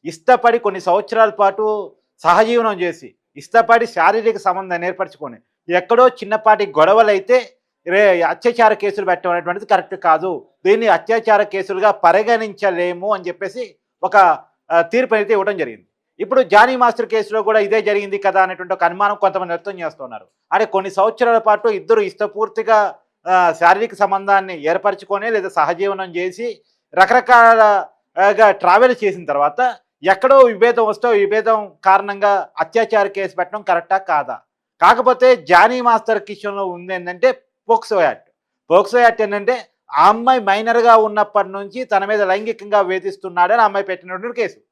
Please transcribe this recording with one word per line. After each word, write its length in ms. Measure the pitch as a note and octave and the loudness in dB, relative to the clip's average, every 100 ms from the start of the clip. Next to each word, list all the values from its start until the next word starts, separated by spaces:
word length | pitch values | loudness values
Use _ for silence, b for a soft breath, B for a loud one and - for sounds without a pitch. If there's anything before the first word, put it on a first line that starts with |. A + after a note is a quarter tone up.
ఇష్టపడి 540 | D#3+ D#3 - B3 A#3+ A#3 | -14 -6 0 2 2 0
కొన్ని 220 | G#3 F#3+ | -4 -4
సంవత్సరాల 500 | F3+ F#3 G#3 A3+ A3 | -2 -2 -2 0 0
పాటు 640 | G#3+ G3 G3 G#3+ G#3+ F#3 _ _ _ | 2 -2 0 -6 -6 -10 _ _ _
సహజీవనం 640 | D#3+ F3 A3 A#3+ A3 G3 | 0 2 2 0 -2 -4
చేసి, 340 | F3 D#3+ B2+ _ _ - | -6 -8 -20 _ _ -20
ఇష్టపడి 500 | - A#3 A3+ A#3 A#3 | -2 0 2 2 0
శారీరక 500 | F3+ E3+ A3 A3 G3+ | 0 0 2 -2 -2
సంబంధాన్ని 500 | G3 F3+ F#3+ F3 F3 | -4 -6 -6 -6 -6
ఏర్పరచుకొని, 500 | F#3 F#3 _ C#3+ A2 _ _ - | -6 -10 _ -18 -18 _ _ -4
ఎక్కడో 400 | F3 - A#3 B3+ | -4 0 4 4
చిన్నపాటి 580 | B3 G3+ G#3+ A3 G#3 G3+ | 2 -8 -2 2 2 0
గొడవలైతే 920 | D3+ E3 G#3+ G#3+ G3 F#3+ B3 A#3 _ _ _ F3 | 2 4 4 4 0 0 0 0 _ _ _ -4
రే-, 360 | F#3+ G#3 F3 | 2 2 2
అత్యాచార 500 | E3 C#3+ A#3+ A#3+ A3 | -2 -2 -4 2 2
కేసులు 340 | G3+ G3+ G3+ F#3 | 2 -4 -6 -4
పెట్టడం 240 | F3 F#3 | -4 -2
అనేటువంటిది 360 | F3 E3+ F#3 G#3+ | -4 -4 -10 -2
కరెక్ట్ 280 | G3 - | -2 -2
కాదు, 520 | F#3 F3 D#3+ F#3 D3+ _ _ | -4 0 0 -2 -8 _ _
దీన్ని 240 | F#3 A3 A3+ | 0 2 2
అత్యాచార 540 | E3 - A3+ A3+ G#3 | 0 0 -4 2 0
కేసులుగా 480 | G#3 G3 F#3+ F#3 G#3 | 0 -6 -6 0 0
పరిగణించలేము 1200 | G3 F3 F3 G#3+ A#3 A3 F#3 G3+ F3 F3 F3 G3 | 2 2 2 2 -2 -2 -4 -4 -2 -4 -6 -6
అని 100 | G3+ | -6
చెప్పేసి 500 | F3 - G3 B3+ A3 _ _ _ | -6 -10 -12 -10 -14 _ _ _
ఒక, 140 | B3+ G#3 F3+ C#3+ _ _ _ | 0 2 2 0 _ _ _
ఆ, 100 | E3+ | -2
తీర్పు 340 | E3+ A#3 C4 | 0 -2 0
అయితే 180 | A3 G3+ | -2 0
ఇవ్వడం 240 | G#3+ F#3+ F#3+ | -2 -2 -6
జరిగింది. 300 | C3+ G#2 _ _ _ _ | -8 -10 _ _ _ _
ఇప్పుడు 220 | F#3+ C4 | -2 -2
జానీ 340 | G3 G3+ B3 B3+ | 2 4 4 2
మాస్టర్ 300 | A#3+ A#3 A3+ | -2 -2 -4
కేసులో 360 | A3 G#3 A3 | -4 -4 -4
కూడా 180 | G#3 G#3+ | 0 0
ఇదే 220 | G3+ A3 | 0 -2
జరిగింది 360 | G#3 G3+ G3+ G3+ | -2 -4 -4 -4
కదా 240 | G3 F#3+ | -2 0
అనేటువంటి 300 | F#3 F3+ F3+ | -2 -4 -10
ఒక 120 | F#3 | -4
అనుమానం 320 | E3+ F3+ G3+ G#3 | -4 -2 -4 -2
కొంతమంది 320 | G3 F#3+ F3+ | -4 -4 -8
వ్యక్తం 280 | E3+ G3+ F#3 | -8 -10 -12
చేస్తున్నారు. 460 | D#3+ D#3+ C3 G#2+ F#2+ _ _ | -12 -12 -18 -18 _ _ _
అంటే, 120 | F#3 | -2
కొన్ని 260 | A3 G3 F#3+ | -2 -4 -4
సంవత్సరాల 480 | F#3+ G#3+ A3 A#3+ A3+ | -2 -2 0 0 2
పాటు 300 | A3 G#3 A3+ | 2 0 -2
ఇద్దరు 320 | G3+ - A3 | -4 -2 0
ఇష్టపూర్తిగా, 920 | F#3+ - G#3 G#3 G#3+ - G#3+ A3 G3 - _ _ E3+ | 0 -6 -8 -6 -6 -6 0 0 0 -6 _ _ -2
ఆ, 260 | F#3 F3 - | 2 2 2
శారీరక 340 | E3+ F#3+ A3+ | 2 2 -2
సంబంధాన్ని 720 | G3 G3 G3 G3 G3 F#3+ E3+ D3 | -4 -2 -2 0 0 -2 -6 -4
ఏర్పరచుకొని 640 | F#3 G3+ F#3+ - G3 A3 | -2 -2 -4 -8 -6 -2
లేదా 180 | A3 F#3+ | -4 -4
సహజీవనం 680 | - D3+ E3+ G3 F#3+ F#3 E3+ | -2 -2 -2 -4 -6 -8 -8
చేసి 420 | F3+ F3+ A#3 - _ _ _ | -8 -8 -12 -12 _ _ _
రకరకాల, 920 | F3 F#3+ B3 B3 A#3+ A#3 A3+ G#3+ G3+ D#3+ _ _ - | 0 2 2 4 6 6 6 4 2 -4 _ _ 0
ఆ, 100 | G3 | 0
గా 220 | G3+ G#3+ | 4 2
ట్రావెల్ 460 | G3 F3+ G3 B3 B3 | 4 2 4 4 2
చేసిన 200 | G#3 F3+ | -4 -6
తర్వాత 520 | D#3 C#3 D3 D3 B3+ G#3 _ _ | -6 -2 -2 0 -4 -4 _ _
ఎక్కడో 360 | E3+ F#3+ C4 C4+ | -2 0 4 6
విభేదం 480 | B3 G#3 A#3 A#3 G#3+ | 6 4 0 2 -2
వస్తే, 220 | G#3 A#3+ | -2 -2
విభేదం 640 | G#3 G3 G#3+ A3 A3 G3+ _ | 0 0 -2 0 -2 -4 _
కారణంగా 640 | F#3+ F#3+ G3+ G3 G3+ G3 D#3 - | 2 2 0 -2 0 -2 -4 -8
అత్యాచార 480 | D#3+ A3+ A3 G#3+ G3 | -4 -2 0 0 -2
కేసు 280 | G3 F#3+ | -4 -8
పెట్టడం 280 | F#3 F3+ G#3 | -6 -8 -8
కరెక్టా 360 | G3 E3+ - F#3+ | -4 -4 -2 -4
కాదా? 420 | F#3+ D#3+ C#3+ A2+ _ _ _ _ | -2 -4 -4 -14 _ _ _ _
కాకపోతే 540 | F3 A#3 B3+ B3 B3+ A#3+ | 2 4 2 2 2 2
జానీ 440 | C#3+ F3 A3 B3+ | 4 4 4 2
మాస్టర్ 420 | A#3+ A3+ - G#3+ G#3 | 0 0 0 -4 -4
విషయంలో 380 | G3+ G#3 G3+ G3 | -12 -10 -8 -8
ఉంది 280 | F3 F3+ | -8 -10
ఏంటంటే 480 | F#3 F3 F3+ B3+ B3+ _ _ - | -10 -10 -2 -2 -2 _ _ -4
పోక్సో 320 | A3+ - G3+ | -2 0 0
యాక్ట్. 300 | D3+ A2 _ _ _ _ _ | 0 -2 _ _ _ _ _
పోక్సో 280 | F3 G3+ A#3+ | 0 2 2
యాక్ట్ 240 | A#3+ A#3 | 0 0
ఏంటంటే, 460 | G#3 G3+ G3+ B3 - _ _ | -4 -4 -4 -6 -10 _ _
ఆ 140 | C#3+ F3+ | 2 2
అమ్మాయి 320 | A3 A#3+ B3+ | 2 0 0
మైనర్గా 560 | G3 G3+ A3 A#3 A#3 A3+ | 0 -2 0 0 4 4
ఉన్నప్పటి 520 | G#3+ G#3 G3+ G#3 F#3+ | 4 -2 -2 -2 -4
నుంచి 360 | G3 G3+ A3 | -8 -12 -12
తన 200 | B3 G3 | -4 -4
మీద 180 | G3 G#3+ | -2 -2
లైంగికంగా 580 | G3 F#3+ A3 A3 G3+ G#3 | 0 -2 -4 -10 -2 -2
వేధిస్తున్నాడని 800 | F#3 F#3 F#3 F#3+ F#3+ F3 F3 A#3 | -2 -4 -8 -12 -10 -2 0 2
ఆ 40 | |
అమ్మాయి 200 | G#3+ G3 | 0 -2
పెట్టినటువంటి 520 | G3 F3+ F3+ F#3 A#3 B3 | -6 -10 -12 -12 -10 -6
కేసు. 200 | G3+ - _ | -8 -8 _